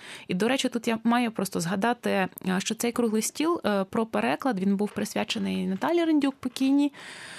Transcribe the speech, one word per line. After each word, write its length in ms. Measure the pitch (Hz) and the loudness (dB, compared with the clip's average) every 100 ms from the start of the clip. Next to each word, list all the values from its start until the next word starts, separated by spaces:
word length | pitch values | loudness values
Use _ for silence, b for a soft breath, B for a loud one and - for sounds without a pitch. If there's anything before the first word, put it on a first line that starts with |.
| B B - | B B -4
І, 60 | |
до 140 | 180 220 | 0 2
речі, 220 | 269 254 | 2 0
тут 180 | 240 233 | -2 -2
я 120 | 226 | 0
маю 280 | 226 240 233 | 2 2 2
просто 280 | 220 196 185 | -2 -4 -2
згадати, 500 | 165 196 233 240 208 | -2 0 0 0 0
е, 500 | 202 185 - 185 185 | 0 0 -4 -2 -2
що 160 | - 220 | -2 -2
цей 160 | 240 | -2
круглий 300 | 240 233 220 | 0 2 2
стіл, 400 | 214 - 311 339 - | -2 0 0 0 0
е, 180 | 202 | 0
про 220 | 190 220 226 | 0 -2 0
переклад, 540 | 208 233 302 269 196 | 0 0 0 0 0
він 160 | 190 196 | 2 2
був 160 | 208 | 0
присвячений 760 | - 214 208 208 220 196 190 185 | -2 -4 -4 -4 -4 -2 -2 -2
Наталі 360 | 190 262 339 | -2 0 2
Рендюк, 320 | 330 302 277 - | 4 4 2 0
покійній, 580 | 262 - 269 277 285 B B B B | -6 0 2 4 2 B B B B